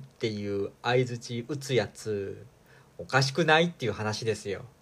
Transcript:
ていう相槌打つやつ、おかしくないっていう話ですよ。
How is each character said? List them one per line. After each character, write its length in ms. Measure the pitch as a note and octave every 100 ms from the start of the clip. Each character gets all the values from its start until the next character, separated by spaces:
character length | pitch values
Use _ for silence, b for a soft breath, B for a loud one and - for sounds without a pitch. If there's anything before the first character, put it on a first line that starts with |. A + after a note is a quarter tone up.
| - -
て 100 | A2+
い 360 | G#2 G2+ G2+
う 60 | G2+ -
相 200 | A#2+ C3
槌 400 | A#2+ A#2+ - A#2+ A#2+
打 80 | C#3
つ 180 | C3+
や 140 | A#2 G2
つ、 580 | - A2 G2+ G2 G2 A2 _ b b b -
お 100 | -
か 160 | C3
し 100 | C3+
く 120 | -
な 140 | D#3 D#3
い 60 |
っ 60 | F3
て 140 | - A2+
い 20 |
う 40 |
話 320 | G#2 G#2+ G#2+
で 120 | A2+ G2+
す 120 | G2+
よ。 120 | F#2 - _